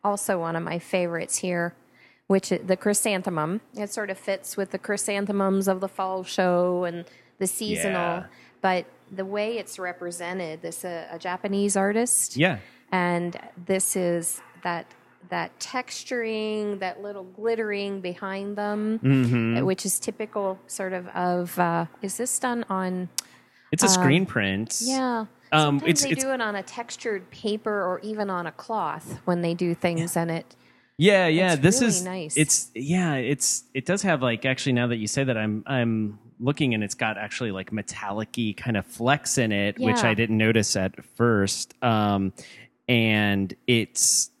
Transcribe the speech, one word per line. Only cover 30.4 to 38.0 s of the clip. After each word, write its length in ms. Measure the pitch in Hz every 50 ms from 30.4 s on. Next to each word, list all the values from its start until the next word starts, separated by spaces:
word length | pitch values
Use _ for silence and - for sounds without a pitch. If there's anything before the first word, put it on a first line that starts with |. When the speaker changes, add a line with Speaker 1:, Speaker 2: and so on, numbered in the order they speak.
| - - - _ _ _ _ _ _ _ _ -
Speaker 2:
Yeah, 280 | 147 196 208 190 185
yeah. 280 | 165 156 165 185 185 170
Speaker 1:
it's 80 | 143
Speaker 2:
This 140 | 131 175 208 254
Speaker 1:
really 60 | 254 233
Speaker 2:
is 160 | 175 180 180
Speaker 1:
nice. 320 | 185 185 190 165 151 -
Speaker 2:
it's, 340 | 151 156 147 - - - - _
yeah, 400 | 110 131 143 170 185 180 165 147
it's, 480 | 135 123 120 147 143 - - - - - _ _
it 100 | 135 123
does 160 | - 180 196
have, 200 | 196 190 165 135
like, 220 | 127 123 117 107 -
actually 260 | 135 131 - - 139 127
now 120 | 120 120 120
that 80 | 120
you 100 | 117 107
say 180 | 104 - 139 139
that, 120 | 131 120
I'm, 260 | 110 107 107 104 110 -
I'm 520 | - 139 127 120 117 113 110 110 104 104 104 _ - _ _
looking 320 | 120 131 147 - 160 131 117
and 80 | 107 107
it's 100 | 98 -
got 240 | - 113 110 107 101
actually, 320 | 107 107 - - 127 113
like, 200 | 98 95 95 -
metallic-y 840 | - 107 101 - - -